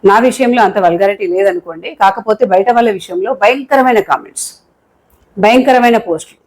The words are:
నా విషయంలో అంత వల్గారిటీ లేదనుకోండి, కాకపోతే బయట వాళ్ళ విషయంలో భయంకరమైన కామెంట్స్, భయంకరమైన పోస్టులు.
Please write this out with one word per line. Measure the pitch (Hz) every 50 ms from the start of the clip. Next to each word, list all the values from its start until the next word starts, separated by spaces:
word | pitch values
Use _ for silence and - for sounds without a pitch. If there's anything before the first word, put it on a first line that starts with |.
| -
నా | 196 202 220 240
విషయంలో | 254 240 - 262 240 247 247 214
అంత | 185 202 208 185
వల్గారిటీ | 175 170 175 196 196 202 196 208 175 175
లేదనుకోండి, | 185 196 196 180 175 - 170 165 160 165 - 311 _
కాకపోతే | 202 190 190 240 214 220 214 208 - 202 190
బయట | 185 196 233 233
వాళ్ళ | 233 240 226 202
విషయంలో | 185 - - 180 175 190 220 262 185 196
భయంకరమైన | 214 254 277 269 - 294 269 262 254 240 214 185 -
కామెంట్స్, | 143 123 - - _ - - - - _ _ _ _ _ _ _ _ _ _ _ _ _ _ _ _
భయంకరమైన | - 185 208 233 254 254 277 262 254 240 240 233 220 -
పోస్టులు. | 185 165 156 - _ _ _ _